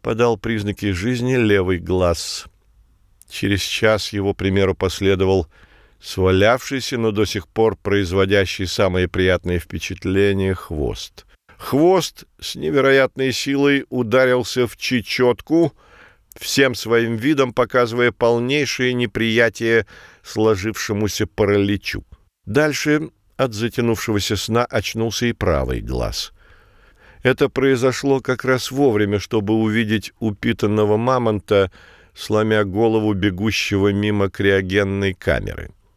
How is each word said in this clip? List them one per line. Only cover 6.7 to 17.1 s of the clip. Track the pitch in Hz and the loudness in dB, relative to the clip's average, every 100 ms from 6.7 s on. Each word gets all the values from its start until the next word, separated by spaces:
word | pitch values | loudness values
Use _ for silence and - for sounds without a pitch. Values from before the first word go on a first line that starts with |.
| 135 - 127 | -8 -4 -2
но | 113 | -2
до | 104 104 | 0 0
сих | 104 - | -2 -8
пор | - 113 95 | 0 0 0
производящий | 104 101 92 95 95 101 95 - 92 | -2 0 0 0 2 2 0 -2 -6
самые | - 98 92 92 | 0 0 2 -2
приятные | 92 92 90 90 87 | 0 2 2 0 -4
впечатления | - 85 - 92 98 95 101 98 95 | -4 -10 -8 -8 -2 2 2 2 0
хвост. | 92 - 76 65 - - - - _ _ - | -4 -6 -6 -4 -6 -12 -18 -20 _ _ -16
Хвост | - 131 170 185 151 - - _ | -4 2 4 4 0 -10 -20 _
с | - | -14
невероятной | - 151 147 135 135 131 - 131 | -8 -2 0 4 4 2 0 -4
силой | 120 - 139 143 139 - | -2 -2 0 2 2 -2
ударился | 127 117 127 127 127 117 127 120 | -4 0 2 4 2 0 -2 -2
в | - | -2
чечетку, | - 127 - - 123 120 - 160 165 - _ - - _ _ | -4 -4 -2 0 2 0 0 0 0 -2 _ -20 -20 _ _
всем | - - - 135 | -16 -6 2 2
своим | 117 113 117 117 | 0 0 2 2